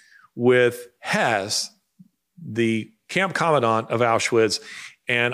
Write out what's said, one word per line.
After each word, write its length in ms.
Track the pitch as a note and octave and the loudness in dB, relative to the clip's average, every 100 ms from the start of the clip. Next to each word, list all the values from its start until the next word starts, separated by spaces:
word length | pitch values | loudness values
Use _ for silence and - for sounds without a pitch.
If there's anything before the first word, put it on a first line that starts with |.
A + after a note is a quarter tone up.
| _ - _ - | _ -20 _ -2
with 520 | A#2+ B2 B2 A#2+ - _ | 4 4 4 0 -12 _
Hess, 720 | - G#3 D#3+ G#2+ G2 - - _ _ _ - _ _ - | -6 -2 0 0 -2 -6 -8 _ _ _ -20 _ _ -20
the 500 | D#3+ A2+ A2+ A2+ G#2+ _ - | -8 -2 0 -2 -6 _ -8
camp 240 | F3 F#3+ | -4 -2
commandant 560 | D3 E3 D3 A#2 A2+ A2+ | 0 0 2 2 0 0
of 100 | A#2 | 0
Auschwitz, 640 | A#2+ A2+ - A#2 A2 - - - - - - | 2 2 0 2 2 0 -10 -18 -18 -14 -4
and 240 | A#2+ A#2+ | -2 -2